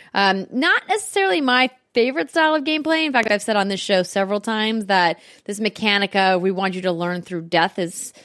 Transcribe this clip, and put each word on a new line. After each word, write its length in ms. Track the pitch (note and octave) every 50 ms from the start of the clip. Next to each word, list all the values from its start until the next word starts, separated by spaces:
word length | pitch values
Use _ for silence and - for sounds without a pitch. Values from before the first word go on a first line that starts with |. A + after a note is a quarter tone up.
| - - -
Um, 320 | G3 G3+ F#3+ F#3+ F#3+ F3+ - -
not 300 | B3 D4 F4 G4+ A#4+ - -
necessarily 520 | F#4+ G#4+ - - - G4+ G4 F#4+ F#4 E4
my 300 | C#4+ B3+ B3 B3 B3+ B3+ - _ _ _ -
favorite 340 | B3 A3+ B3+ C4 E4 E4 C4+
style 240 | - E4+ D#4+ D#4 D#4
of 80 | D#4 C4+
gameplay. 420 | D#4 D#4 D#4 C#4+ D#4+ D#4+ D#4+ D#4+
In 60 | D4+ B3+
fact, 180 | B3 A3 G#3+
I've 100 | G#3 G3+ -
said 140 | - G#3+
on 120 | G#3 G3 G3+
this 120 | G3 F#3
show 220 | - - G3+ F#3 F3+
several 380 | - - G3 G3 F#3+ G#3 G#3
times 460 | - A3+ A3 G#3+ G#3+ A3 A3+ A3+ G#3
that 320 | F#3+ G3 F#3 F3 F3 D#3+ - - - - - _
this 120 | - G3+ G3+
mechanica, 800 | A3 G#3 G3+ - A3 G#3+ G3+ G3+ G3+ G3 - G3 F#3+ F#3+ F#3 F3+
we 120 | F3+ F#3+
want 240 | F#3+ F3+ G3 F#3+ F3+
you 80 | F#3 F#3
to 100 | F#3 F3
learn 300 | E3 F3 F3 F3+ F3+ E3+
through 200 | - F#3 E3+ E3
death, 360 | E3+ F3 E3 E3 F#3+ - -
is 340 | F3 E3+ - - - - - - -